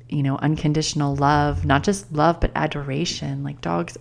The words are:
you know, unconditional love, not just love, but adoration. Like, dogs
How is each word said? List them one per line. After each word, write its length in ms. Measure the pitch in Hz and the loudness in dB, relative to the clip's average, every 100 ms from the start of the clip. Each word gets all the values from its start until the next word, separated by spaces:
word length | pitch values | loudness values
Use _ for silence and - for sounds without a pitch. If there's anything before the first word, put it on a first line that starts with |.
| - | -6
you 140 | 147 | -2
know, 140 | 139 135 | 0 0
unconditional 800 | 143 156 151 151 147 151 143 139 | 0 0 0 0 0 -2 -2 2
love, 480 | 143 147 147 139 | 4 4 2 0
not 180 | - 139 | 2 2
just 300 | 180 202 - | 2 -2 -4
love, 260 | 151 165 165 | 2 2 4
but 140 | - | 0
adoration. 880 | - 151 151 139 135 170 - 143 139 | 0 -2 -4 -4 -4 -4 -4 -6 -6
Like, 200 | 139 143 | -6 -8
dogs 340 | 170 170 170 - | -4 -2 -4 -8